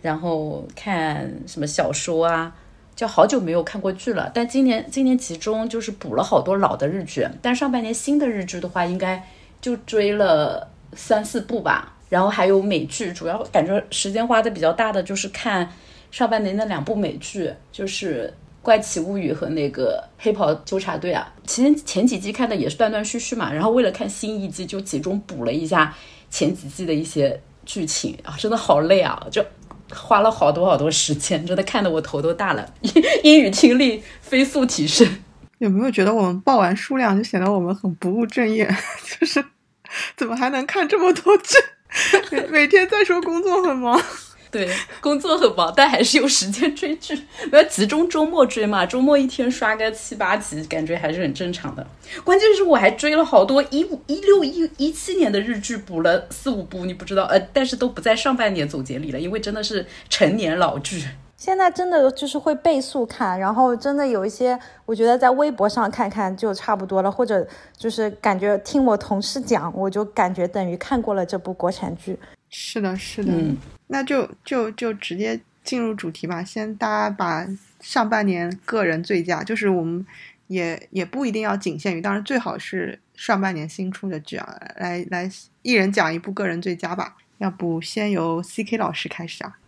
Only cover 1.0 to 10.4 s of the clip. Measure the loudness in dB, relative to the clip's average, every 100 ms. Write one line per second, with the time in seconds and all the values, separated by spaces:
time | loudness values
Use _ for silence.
1 | -2 -4 -6 -10 -14 -8 -4 -2 -2 -2
2 | -2 0 2 0 -4 -10 -20 -20 -20 -8
3 | -2 4 4 4 0 -2 -2 -4 -4 -4
4 | -4 -4 -2 -4 -2 2 4 2 -2 0
5 | 2 2 -2 -8 -4 -4 -2 -4 -6 -10
6 | -4 -2 2 2 2 2 2 0 -2 -4
7 | -6 -4 -6 -4 -4 -2 0 -2 -4 -6
8 | 0 0 0 -2 -6 -8 -6 -2 -2 -2
9 | -2 -4 -8 -20 -20 -10 -6 -6 -2 0
10 | 2 2 4 4